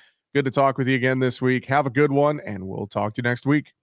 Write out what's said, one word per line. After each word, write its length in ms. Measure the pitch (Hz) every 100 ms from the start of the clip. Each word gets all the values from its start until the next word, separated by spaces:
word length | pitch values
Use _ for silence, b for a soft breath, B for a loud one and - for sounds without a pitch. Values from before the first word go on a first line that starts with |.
| b b _
good 120 | 139 131
to 60 |
talk 260 | 139 135 131
with 100 | 127
you 80 | 135
again 240 | 131 131
this 220 | 127 120
week. 240 | 127 127 -
Have 200 | 139 139
a 60 |
good 220 | 120 147
one, 260 | 139 143 147 98
and 240 | 101 92
we'll 180 | 101 104
talk 260 | 107 104 107
to 40 |
you 40 |
next 220 | 120 120 135
week. 280 | 147 139 _